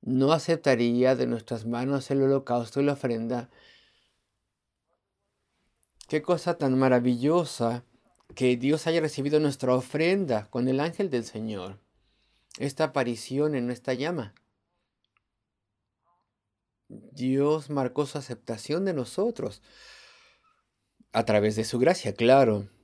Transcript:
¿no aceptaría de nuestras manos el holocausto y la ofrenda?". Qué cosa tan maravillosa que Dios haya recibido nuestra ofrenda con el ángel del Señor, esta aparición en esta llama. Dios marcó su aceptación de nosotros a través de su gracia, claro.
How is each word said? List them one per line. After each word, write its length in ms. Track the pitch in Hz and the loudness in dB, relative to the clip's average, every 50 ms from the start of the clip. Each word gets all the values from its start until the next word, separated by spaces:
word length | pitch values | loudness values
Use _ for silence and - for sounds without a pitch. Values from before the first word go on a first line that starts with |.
| - | -4
¿no 300 | - 127 127 135 139 160 | -2 0 2 4 4 2
aceptaría 840 | 160 - - 165 156 - 147 131 117 120 120 120 120 123 127 131 | 2 2 0 -2 0 4 2 2 4 4 2 2 4 4 4 4
de 100 | 123 123 | 2 0
nuestras 380 | 123 120 113 107 - 117 113 110 | -2 -2 -6 -6 -8 -8 -8 -6
manos 460 | 113 120 120 123 135 139 139 131 - | -6 -6 -4 -4 -2 -2 -4 -2 -2
el 120 | 139 139 139 | 0 2 2
holocausto 580 | 135 139 139 139 - 123 120 117 110 - 139 | 2 2 0 0 -2 -2 -2 -2 -4 -2 0
y 40 | 139 | 0
la 80 | 143 143 | 0 0
ofrenda?". 580 | 139 - 131 120 113 113 117 123 123 117 - _ - _ - - _ _ _ _ _ _ _ _ _ _ _ _ _ _ _ _ _ _ _ _ _ _ _ _ _ _ _ _ _ _ _ _ _ _ _ _ _ _ _ _ _ _ _ _ _ - _ | -2 -2 -4 -4 -2 -4 -4 -4 -4 -6 -8 _ -20 _ -20 -20 _ _ _ _ _ _ _ _ _ _ _ _ _ _ _ _ _ _ _ _ _ _ _ _ _ _ _ _ _ _ _ _ _ _ _ _ _ _ _ _ _ _ _ _ _ -12 _
Qué 140 | - 156 151 | -4 -4 0
cosa 340 | - 180 160 - 180 170 | 0 -2 0 0 -4 -2
tan 220 | 170 147 135 131 131 | 0 0 0 2 4
maravillosa 1040 | 135 131 127 123 120 127 123 120 120 143 160 180 131 - - - 120 117 117 120 - _ _ _ _ _ _ _ _ _ - | 4 4 4 4 4 2 0 0 0 2 2 2 0 -2 -4 -2 -2 -2 -2 -4 -10 _ _ _ _ _ _ _ _ _ -6
que 220 | - 131 127 127 | 0 2 2 2
Dios 300 | 120 120 139 147 156 - | 2 2 0 0 0 0
haya 140 | 165 160 170 | 0 0 0
recibido 400 | 156 156 151 - 135 143 151 151 | 0 -2 -4 -4 -4 0 2 2
nuestra 340 | 151 147 135 - - 127 127 | 2 2 -2 -2 0 2 2
ofrenda 720 | 127 127 127 - 147 160 170 185 202 196 147 120 107 107 - | 2 0 -2 -2 0 2 2 2 0 0 0 -2 -2 -2 -4
con 180 | - 127 120 131 | -4 -2 0 0
el 120 | 131 135 | 0 0
ángel 300 | 143 165 170 - 185 190 | -2 -2 -2 -4 -4 -2
del 140 | 139 123 113 | -2 -2 -4
Señor, 540 | 110 - 110 110 110 110 98 90 95 104 101 _ _ _ _ _ _ _ _ _ _ _ _ _ _ - - | -4 -8 -8 -8 -8 -8 -8 -10 -12 -14 -16 _ _ _ _ _ _ _ _ _ _ _ _ _ _ -12 -6
esta 260 | - 139 139 - 156 | -6 -6 -2 -2 -2
aparición 720 | 151 135 147 131 120 120 113 - - 127 135 147 151 151 | 0 0 -2 -2 -2 -2 -6 -8 -6 -2 -2 0 0 0
en 160 | 135 120 120 | -2 -2 -4
esta 240 | 123 117 _ - 131 | -6 -8 _ -6 -4
llama. 400 | 120 135 156 180 160 117 98 - _ _ _ _ _ _ _ _ _ _ _ _ _ _ _ _ _ _ _ _ _ _ _ _ _ _ _ _ _ _ _ _ _ _ _ 175 _ _ _ _ _ _ _ _ _ _ _ _ _ _ _ | -4 -4 -4 -4 -6 -6 -8 -12 _ _ _ _ _ _ _ _ _ _ _ _ _ _ _ _ _ _ _ _ _ _ _ _ _ _ _ _ _ _ _ _ _ _ _ _ _ _ _ _ _ _ _ _ _ _ _ _ _ _ _
Dios 840 | - 110 - - - 143 123 131 131 135 143 147 151 156 143 131 | -20 -20 -20 -20 -12 -6 -2 0 0 2 2 2 0 0 -2 -6
marcó 360 | 147 143 135 127 123 - 147 | -4 -4 -4 -2 -2 -2 -4
su 120 | 143 - 151 | -4 -4 -10
aceptación 680 | 135 - 127 110 _ - 117 110 - - 147 170 196 | -10 -10 -12 -14 _ -8 -8 -8 -6 -4 -4 -2 -2
de 100 | 196 175 | -2 -2
nosotros 680 | 147 123 110 - - 196 233 233 - 117 107 101 - _ _ _ - - - - - - - - _ _ _ _ _ _ _ _ _ _ _ _ _ _ _ _ _ _ _ _ | -4 -4 -6 -4 -4 -2 -2 -2 -4 -8 -10 -10 -12 _ _ _ -20 -20 -20 -20 -20 -20 -20 -20 _ _ _ _ _ _ _ _ _ _ _ _ _ _ _ _ _ _ _ _
a 120 | 113 113 | -2 0
través 320 | - 110 104 101 107 107 | 2 2 4 4 2 0
de 80 | 107 110 | 0 -4
su 140 | - - 123 | -2 0 2
gracia, 360 | 123 151 185 185 - 110 98 | 4 4 4 2 -2 -6 -2
claro. 540 | - 117 117 131 139 135 117 107 104 101 101 _ _ | 2 6 6 8 8 8 6 2 0 -2 -8 _ _